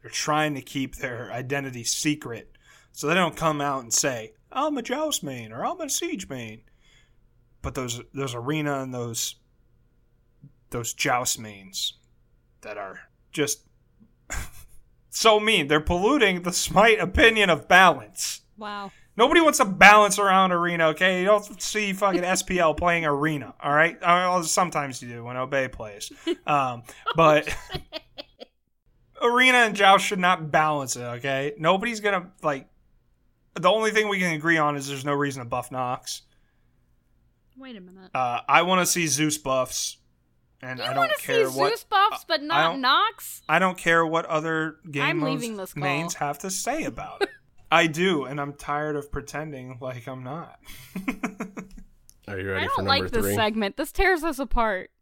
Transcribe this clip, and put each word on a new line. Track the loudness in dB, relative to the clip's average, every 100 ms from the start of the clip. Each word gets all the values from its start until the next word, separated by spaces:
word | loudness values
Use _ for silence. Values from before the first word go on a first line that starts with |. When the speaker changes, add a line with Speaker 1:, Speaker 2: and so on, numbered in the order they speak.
Speaker 1:
they're | -10
trying | -6 -2 0 0 -4
to |
keep | -8 -6 -6 -6
their | -10 -8 -10
identity | -10 -6 -6 -6 -8
secret, | -6 -2 -2 -2 -6 -14 -14 -20 _ -20 _
so | -8 0
they |
don't | 2 0 0
come | -2 0
out | -2 -4
and | -2
say, | -2 0 -4 -10 _ _
"I'm | -4 -2 -2
a |
Joust | -4 -4 -4 -4
main," | -8 -10 -12
or, | -8
"I'm | -6 -6
a | -6
Siege | -6 -6 -8 -10
main." | -12 -12 -16 _ _ _ _ _ _ _ _ _ _
But | -10 -8
those, | -8 -8 -12 -10
those | -8
Arena | -6 -6 -4 -4 -4
and | -6
those, | -8 -8 -6 -8 -10 _ _ _ _ _ _ _ _ _ _ -20 _ _
those | -10 -8 -4
Joust | 0 0 -2 -6
mains | -8 -16 -14 -8 -8 -10 _ _ _ _ _ _
that | -14 -12
are | -12 -14 -20 _ _
just | -4 -2 -2 _ _ _ _ _ _ _
<laughs> | -10 -10 -14 -20 -20 -20 _ _
so | 2 6 6
mean. | 4 0 2
They're | 0
polluting | 2 0 2 4 2 2
the | -4
Smite | -4 0 4 4 4
opinion | 0 4 4 6 2
of | 2 6
balance. | 8 8 6 -6 -8 -8 -8 _ -16
Speaker 2:
Wow. | -12 -10 -12 -16 -18 4
Speaker 1:
Nobody | 6 8
wants | 6 4
to | 0
balance | 8 10 10 8 4
around | 4 6 4
Arena, | 2 0 2 2
okay? | 4 0 2
You | 4
don't | 2 2 -10
see | -6 -2 -2
fucking | 0 0 2
Speaker 2:
<laughs> |
Speaker 1:
S | 0 -2
P | -2 2
L | 2
playing | 2 2 2
Arena, | 0 0 0 -2 -8 -8
all | 0
right? | 2 2 0
Uh, | 2 2 4
well, | 0
sometimes | 0 0 0 -2 -6 -10
you | -12
do | -12 -10
when | -8
Obey | -4 -2 -4
plays. | -8 -14 -14 -16 -10
Speaker 2:
<laughs> | -6 -6 0
Speaker 1:
Um, | 0 0 -4 -14 -10 -6 4
but | 6 6 2 -8 -8 -10 -10 -16 _ -20 -20 _
Speaker 2:
<laughs> | -20 _ _ _ _ _ _ -2
Speaker 1:
Arena | 0 4 6 6
and | 4 4
Joust | 6 6 4
should | 0
not | 2 0 0
balance | 2 2 0 -4 -8
it, |
okay? | -8 -6 -4 -2 -4 -2
Nobody's | 2 2 0 -2
gonna, | -2 -2 -4 _
like, | -4 -4 -8 _ _ _ _ _ _ _ _ 0
the | 2
only | 4 4
thing | 2 0
we | 0
can | 0
agree | 0 2 4
on | 4 0
is | -4
there's | -6
no | -2
reason | 0 0 -4
to | -6
buff | -6 -6
Nox. | -6 -4 -6 -8 -12 _ _ _ _ _ _ _ _ _ _ _ _ _ -20
Speaker 2:
Wait | -18 -18
a |
minute. | -18 -20 -10 -4
Speaker 1:
Uh, | -2 -4 4
I | 4
wanna | 6 2 2
see | 0 0
Zeus | 0 0 -2
buffs, | -2 -2 -2 -6 -8 -10 _ _ _ _ _ _
and | -12 -8
Speaker 2:
You | -4
Speaker 1:
I |
don't | 0
Speaker 2:
wanna | 0 -2
Speaker 1:
care | -2 0 0
Speaker 2:
see | 2
Speaker 1:
what, | 0
Speaker 2:
Zeus | 0
buffs, | -2 2 2 0 -4
but | -4
Speaker 1:
I | 0
Speaker 2:
not | 2 2
Speaker 1:
don't, | 0
Speaker 2:
Nox? | 2 2 2 -4 -16 -16 0
Speaker 1:
I | 2
don't | 2 0
care | 2 2 2
what | 0 -2
other | -4 -2 -4 -4 -8 -10
game | -4
Speaker 2:
I'm | -2 -2
Speaker 1:
modes | -2 -4
Speaker 2:
leaving | -6 -10
this | -10
call. | -6
Speaker 1:
mains | -4 -4 -4 -6
have | -6 -6
to | -8
say | -6 -4 -4 -6
about | -8 -14 -6
it. | -6
Speaker 2:
<laughs> | -6 _ _ 0
Speaker 1:
I | 4 4
do, | 2 0 0 -2
and | -6
I'm | -8
tired | -10 -6 -4 -4 -6
of | -6
pretending | -10 -10 -10 -10 -12 -14 -12
like | -12 -10 -12
I'm | -12
not. | -10 -12 -14 -20 -20 -20 -14 -12
<laughs> | -10 -8 -10 -10 -14 -14 -18 -20 -20 _ _ _ -12
Speaker 3:
Are | -8
you | -6
ready | -4 -4
Speaker 2:
I |
Speaker 3:
for | -4
Speaker 2:
don't | 0
Speaker 3:
number | -2
Speaker 2:
like | -2
this | -2 -2
Speaker 3:
three? | 0
Speaker 2:
segment. | -2 -2 -6 -6
This | -10
tears | 0 0 2
us | -2 -6
apart. | -4 -2 0 -2 -8 _